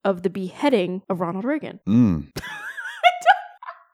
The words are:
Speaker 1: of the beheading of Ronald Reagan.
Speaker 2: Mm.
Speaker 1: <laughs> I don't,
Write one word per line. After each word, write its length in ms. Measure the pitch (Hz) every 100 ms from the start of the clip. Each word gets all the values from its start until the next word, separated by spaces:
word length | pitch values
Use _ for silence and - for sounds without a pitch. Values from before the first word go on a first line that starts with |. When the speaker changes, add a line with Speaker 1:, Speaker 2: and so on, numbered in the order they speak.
Speaker 1:
of 180 | 196 180
the 80 | 180
beheading 720 | 196 180 - 285 240 180 185 -
of 100 | 180
Ronald 240 | 170 190 233
Reagan. 340 | 302 - - -
Speaker 2:
Mm. 400 | 113 113 80 71
Speaker 1:
<laughs> 40 | -
I 760 | - - - - - - 698 719
don't, 220 | 659 762 - - - - _